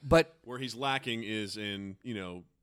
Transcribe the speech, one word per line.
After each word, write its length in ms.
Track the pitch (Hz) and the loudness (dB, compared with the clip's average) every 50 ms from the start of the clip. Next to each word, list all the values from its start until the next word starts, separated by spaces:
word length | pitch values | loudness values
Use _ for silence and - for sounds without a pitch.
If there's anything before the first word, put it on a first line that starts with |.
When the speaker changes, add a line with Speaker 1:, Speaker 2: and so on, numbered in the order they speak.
| - | 2
Speaker 1:
but 320 | 135 165 165 160 - - _ - | 6 8 8 8 6 -2 _ -12
Speaker 2:
where 160 | 113 123 127 | -10 -8 -6
he's 160 | 135 123 110 | -6 -6 -6
lacking 480 | 117 139 135 135 131 - 127 113 113 113 | -2 0 0 0 0 0 -2 -2 -2 -2
is 340 | 101 110 110 104 98 98 107 | -2 -2 -2 -2 -4 -6 -6
in, 400 | 107 104 101 98 98 98 95 - - | -6 -4 -4 -6 -6 -8 -10 -10 -10
you 100 | 123 117 | -8 -6
know 300 | 104 95 90 90 90 87 - _ _ | -6 -6 -8 -8 -10 -12 -16 _ _